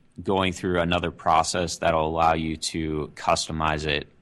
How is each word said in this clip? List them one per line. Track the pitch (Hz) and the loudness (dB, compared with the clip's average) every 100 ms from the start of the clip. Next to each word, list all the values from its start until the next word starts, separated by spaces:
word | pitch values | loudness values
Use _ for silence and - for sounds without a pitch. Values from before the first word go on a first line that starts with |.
| _ - | _ -10
going | 92 95 92 | 0 2 2
through | 87 95 90 | -2 0 0
another | 85 87 85 | 2 0 -2
process | - 87 80 82 90 85 - | -4 2 4 4 0 -2 0
that'll | 82 80 78 | 0 2 0
allow | 82 82 | 2 2
you | 82 80 78 | 2 -2 -4
to | - 85 78 76 73 - | -6 -4 -4 -4 -6 -6
customize | - 82 - 80 78 76 78 | 0 0 0 -2 -2 -2 -2
it, | 71 - _ | -4 -4 _